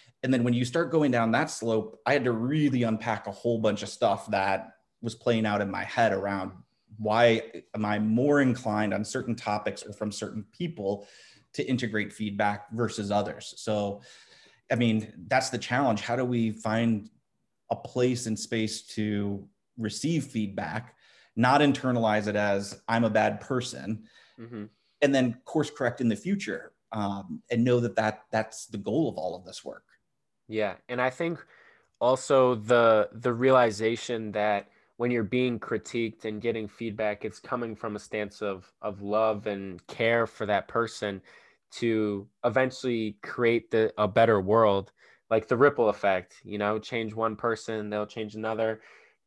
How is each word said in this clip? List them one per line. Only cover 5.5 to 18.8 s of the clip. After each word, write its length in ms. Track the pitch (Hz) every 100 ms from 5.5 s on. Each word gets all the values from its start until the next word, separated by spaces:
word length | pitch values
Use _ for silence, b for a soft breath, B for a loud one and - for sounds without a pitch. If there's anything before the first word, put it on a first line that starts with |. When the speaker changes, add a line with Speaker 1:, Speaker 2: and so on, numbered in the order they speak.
| 104
Speaker 1:
in 80 | 98
my 140 | 95
head 300 | 92 - 113
around 400 | 98 98 98 95 - - _ _ 110
why 440 | 107 110 120 113 - - -
am 100 | 107
I 140 | 104 107
more 420 | 107 113 143 143
inclined 540 | 131 120 113 107 107
on 100 | 98
certain 300 | 107 131 113
topics 480 | 113 - 104 107 101
or 100 | 104
from 200 | 101 107
certain 320 | - 117 110 101
people 560 | - 175 - 98 101 B B B B B
to 140 | - 139
integrate 440 | 127 117 107 101
feedback 580 | - 107 101 104 104 -
versus 400 | 113 113 - 101
others. 440 | 101 101 - - -
So, 460 | - 107 101 101 B B B B B B -
I 60 | 127
mean, 360 | 120 110 107 - -
that's 240 | 131 -
the 80 | 120
challenge. 420 | - 120 131 104
How 140 | -
do 100 | 123
we 280 | 127 123 113
find 580 | 107 110 113 117 107 - _ _ _ _ _ -
a 60 | -
place 500 | - 127 123 123 113
and 120 | 107
space 440 | - 117 110 -